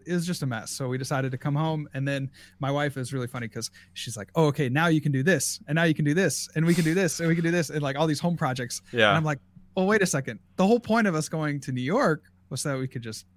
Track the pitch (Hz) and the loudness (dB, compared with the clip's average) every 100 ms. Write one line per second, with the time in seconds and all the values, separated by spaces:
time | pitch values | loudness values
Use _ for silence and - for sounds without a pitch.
0 | - 175 170 175 135 113 - - 127 131 | -4 -4 -2 -4 -4 -6 -8 -6 -4 -4
1 | 131 139 135 131 147 143 160 156 147 135 | -4 -2 -2 -4 -2 -2 -2 -4 -6 -6
2 | 139 139 135 - - - 135 143 147 135 | -4 -4 -6 -12 -20 -6 -2 0 -2 -4
3 | 123 139 120 127 113 117 117 - - - | -6 -6 -6 -8 -10 -8 -10 -12 -20 -14
4 | - 104 98 170 151 143 131 139 170 156 | -12 -10 -6 2 2 2 0 2 4 2
5 | 147 131 143 170 - - - 156 170 156 | 2 2 4 2 0 -6 -2 2 2 2
6 | 147 160 180 - - 160 165 170 160 180 | 2 2 2 0 -6 0 2 2 2 2
7 | 175 - 165 170 165 175 143 147 139 139 | 0 0 0 0 2 0 -2 -2 -2 0
8 | 165 143 175 170 143 127 120 - - 117 | 0 0 -2 0 -2 -2 -6 -10 -4 4
9 | 107 165 156 143 _ - - - 185 214 | 6 6 2 -2 _ -20 -8 0 4 4
10 | 180 143 131 107 _ - 190 240 - 226 | 4 0 -4 -10 _ 2 4 4 2 2
11 | 208 156 151 160 151 143 139 127 127 214 | 2 0 -2 -2 -2 -4 -4 -4 0 2
12 | 226 160 _ _ - 139 151 135 131 - | 2 0 _ _ -12 -6 -4 -4 -6 -8
13 | 113 107 - | -10 -12 -16